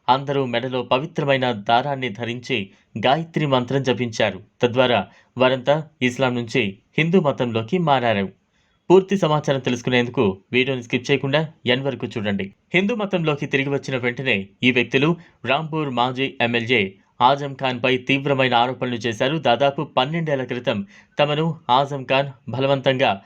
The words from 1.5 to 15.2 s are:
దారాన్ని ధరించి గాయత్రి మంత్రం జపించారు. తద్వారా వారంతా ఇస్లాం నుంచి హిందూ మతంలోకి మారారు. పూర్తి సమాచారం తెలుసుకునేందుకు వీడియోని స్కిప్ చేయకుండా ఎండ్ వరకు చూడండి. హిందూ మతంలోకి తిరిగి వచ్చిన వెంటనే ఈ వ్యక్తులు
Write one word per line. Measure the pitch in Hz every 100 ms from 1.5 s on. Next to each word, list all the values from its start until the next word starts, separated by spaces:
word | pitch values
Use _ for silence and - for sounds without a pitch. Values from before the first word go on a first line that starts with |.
| 107 98
దారాన్ని | 120 143 135 127 104
ధరించి | 113 120 - 120 98 _ _ 117 120
గాయత్రి | 151 165 160 147
మంత్రం | 131 123 139 131
జపించారు. | 117 123 110 107 95 - -
తద్వారా | 120 120 127 123 - - _ -
వారంతా | 127 131 127 151 156 - 127
ఇస్లాం | 123 131 123
నుంచి | 117 135 101 95 _ -
హిందూ | 160 190 151
మతంలోకి | - 123 113 117 185 160
మారారు. | 135 120 101 95 - _ _ _ _ -
పూర్తి | 185 190 196
సమాచారం | 160 151 151 135
తెలుసుకునేందుకు | 127 120 - 127 120 - 104 95 _
వీడియోని | 123 131 131
స్కిప్ | 120 127 -
చేయకుండా | 139 139 147 156 - 117
ఎండ్ | 127 139
వరకు | 120 117
చూడండి. | 117 104 98 98 - _
హిందూ | 175 202 240
మతంలోకి | 208 190 156 143 151
తిరిగి | 139 139
వచ్చిన | 139 139 131
వెంటనే | 123 120 131 101 98 _ 127
ఈ | 123
వ్యక్తులు | 120 135 151 170